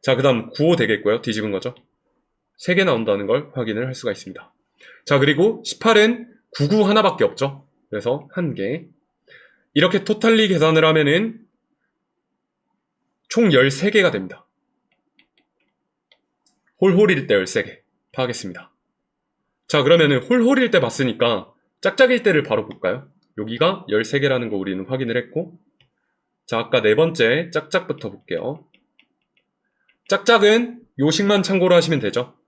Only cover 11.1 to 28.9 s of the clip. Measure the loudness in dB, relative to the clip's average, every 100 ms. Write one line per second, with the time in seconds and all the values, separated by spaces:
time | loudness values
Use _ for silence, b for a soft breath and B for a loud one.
11.1 | 0 -2 -8 _ _ _ _ _ _ _
12.1 | _ _ _ _ _ _ _ _ _ _
13.1 | _ _ 0 4 4 4 2 0 2 2
14.1 | 0 -10 -14 _ _ _ _ _ _ _
15.1 | _ _ _ _ _ _ _ _ _ _
16.1 | _ _ _ _ _ _ _ 2 4 4
17.1 | 2 2 0 0 -4 -4 -10 _ _ _
18.1 | -6 -6 -4 -10 -14 -20 _ _ _ _
19.1 | _ _ _ _ _ _ 0 2 4 4
20.1 | 0 0 2 2 2 2 0 -2 -2 -4
21.1 | 0 0 0 -6 _ _ _ -6 2 2
22.1 | 4 2 0 0 -4 -4 -6 -4 -4 -10
23.1 | _ _ -12 -10 -2 -2 -2 -4 -4 -2
24.1 | -2 -2 -2 -4 -6 -6 -8 -6 -6 -4
25.1 | -6 -6 -10 -10 -14 _ _ _ _ _
26.1 | _ _ _ _ -6 -2 0 2 2 2
27.1 | 2 0 0 -2 -8 -4 -6 -4 -10 -10
28.1 | -14 _ -8 -8 -10 _ _ _